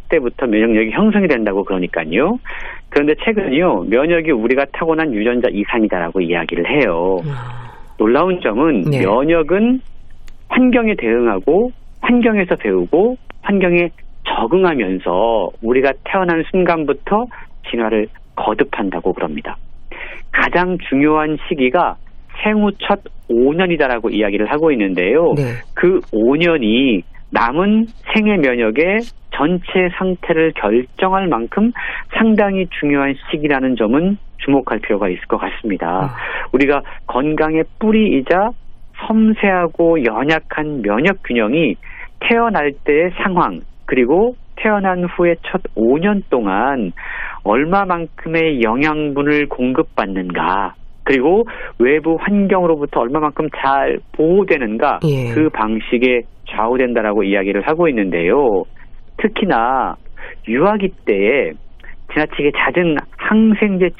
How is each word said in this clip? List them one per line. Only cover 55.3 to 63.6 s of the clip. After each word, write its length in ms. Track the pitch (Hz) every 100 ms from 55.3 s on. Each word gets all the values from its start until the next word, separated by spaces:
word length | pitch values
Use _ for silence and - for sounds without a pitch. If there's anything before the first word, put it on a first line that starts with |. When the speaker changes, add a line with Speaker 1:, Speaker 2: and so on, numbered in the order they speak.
Speaker 1:
그 140 | 123 156
방식에 760 | - 110 110 - 120 127 123 - - -
좌우된다라고 760 | - 113 131 123 117 107 104
이야기를 440 | 98 98 98 98 139
하고 220 | 160 165
있는데요. 760 | 117 95 85 85 135 131 95 - - - - - -
특히나 800 | 214 - 190 120 120 131 98 - - - - - -
유아기 440 | 120 196 214 196 - -
때에 460 | 98 101 139 85 76 - - - - -
지나치게 400 | 151 151 - 143 -
잦은 400 | - 170 175 147 - -
항생제 760 | - 220 220 208